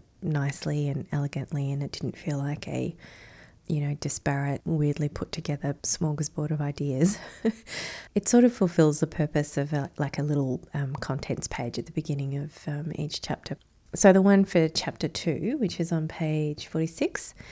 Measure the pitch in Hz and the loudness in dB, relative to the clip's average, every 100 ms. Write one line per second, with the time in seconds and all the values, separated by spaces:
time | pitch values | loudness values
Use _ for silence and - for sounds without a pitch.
0 | - _ 165 147 139 - 156 147 143 135 | -12 _ -4 0 -2 -2 -2 0 0 -2
1 | - 143 143 139 - 147 139 139 143 - | -4 -2 -2 -4 -4 -4 -2 -4 -6 -6
2 | 127 - 160 143 139 151 - 127 127 - | -8 -6 -4 -4 -4 -6 -6 -4 -4 -8
3 | - - - - - - - 151 143 147 | -16 -20 -20 -20 -20 -14 -6 -2 -2 -4
4 | 147 - 143 139 139 135 - 160 147 143 | -6 -4 -2 0 -2 -2 -2 0 2 0
5 | 147 - - 170 165 143 143 143 - - | -2 -4 -8 -6 -6 -4 -4 -4 -4 -2
6 | 160 147 147 - 151 151 143 - 143 131 | -2 -2 -4 -4 -2 -2 -2 -2 -2 2
7 | 180 208 - - 226 - - - - - | 2 2 -8 -4 -2 -2 -8 -10 -10 -12
8 | - 202 - 240 240 240 180 170 156 147 | -6 -2 4 6 6 6 2 6 6 4
9 | 156 - 151 147 147 - 143 147 139 - | 0 0 0 0 0 -2 -2 -2 -4 -4
10 | 143 - 147 143 131 127 - 147 135 139 | -4 -2 0 0 0 -2 -4 -4 -4 -4
11 | - 135 - 123 - - 120 117 - 160 | -6 -4 -4 -6 -6 -6 -6 -6 -6 -4
12 | 151 139 139 139 147 - - 147 151 - | -2 -2 -2 -4 -6 -8 -6 -6 -6 -6
13 | 147 - - - - - _ _ _ - | -6 -6 -6 -6 -6 -12 _ _ _ 6
14 | 196 190 196 196 190 175 160 - - - | 8 10 8 6 6 4 2 0 -4 -4
15 | 160 - 170 151 175 294 180 - 170 160 | -4 -2 -2 0 -2 -2 -2 -2 -2 0
16 | 160 - 160 156 151 147 - 160 165 - | -2 -2 -2 0 -2 -4 -6 -2 -2 -2
17 | - - - - - | -2 -2 -10 -14 -18